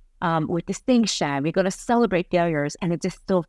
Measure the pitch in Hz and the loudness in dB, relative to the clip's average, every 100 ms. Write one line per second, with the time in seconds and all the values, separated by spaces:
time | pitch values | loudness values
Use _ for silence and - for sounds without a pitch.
0 | - _ 175 160 156 170 - 196 - 247 | -20 _ -2 0 0 -2 -4 -6 2 2
1 | 208 - 151 139 151 185 185 - - 240 | 2 0 -2 0 0 0 0 -4 0 2
2 | 240 175 - 175 170 151 147 - 170 170 | 2 0 0 0 2 0 -2 -4 -4 -2
3 | 185 - - 185 | -4 -6 -2 0